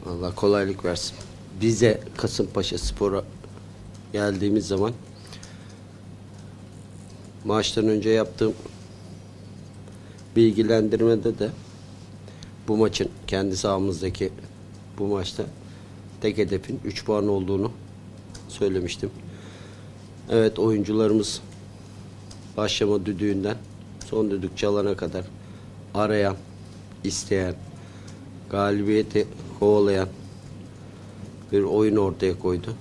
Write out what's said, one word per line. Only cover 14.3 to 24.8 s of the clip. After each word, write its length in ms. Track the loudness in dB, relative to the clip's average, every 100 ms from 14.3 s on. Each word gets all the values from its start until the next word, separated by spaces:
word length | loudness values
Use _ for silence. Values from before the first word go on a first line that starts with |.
| -4 -14 -16 -16 -16 -16 -4
bu 80 | -2
maçta 360 | 0 -2 -4 -6 -6 -16 -16 -16 -16 -16 -2
tek 160 | -2 2
hedefin 420 | 2 2 -2 -6 -6
üç 200 | -6 0
puan 220 | 2 4
olduğunu 440 | 2 2 0 0 -4 -14 -16 -16 -16 -16 -14 -14
söylemiştim. 600 | 0 2 2 -2 -4 -6 -6 -14 -14 -14 -16 -16 -16 -16 -16 -16 -16 2
Evet, 300 | 6 6 6
oyuncularımız 840 | 4 4 4 4 6 6 4 -4 -10 -16 -16 -16 -16 -16 -16 -16 -16 -16 -10 -2
başlama 480 | 0 2 4 4 2
düdüğünden 520 | 0 2 2 0 -2 -6 -16 -16 -14 -4
son 220 | 0 2
düdük 260 | 2 -2 0
çalana 400 | 2 4